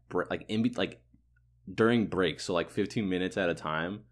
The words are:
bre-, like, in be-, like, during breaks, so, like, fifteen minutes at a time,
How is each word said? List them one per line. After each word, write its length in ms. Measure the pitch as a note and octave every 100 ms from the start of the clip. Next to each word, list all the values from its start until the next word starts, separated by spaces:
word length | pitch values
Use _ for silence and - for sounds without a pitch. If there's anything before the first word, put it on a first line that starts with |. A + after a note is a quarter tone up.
| -
bre-, 140 | F2+ -
like, 160 | F2+ -
in 140 | G#2+
be-, 80 | A#2+
like, 300 | A#2+ F#2 - _ _ _ _ _ _ -
during 340 | F#2 A2+ A#2+ F#2+
breaks, 380 | F2 F2 D#2
so, 100 | -
like, 160 | F2 E2
fifteen 380 | - G2 A#2+ G2
minutes 280 | F2+ F#2 G2+
at 120 | F2+
a 40 |
time, 460 | E2 D#2+ D#2 E2+ G#2+ -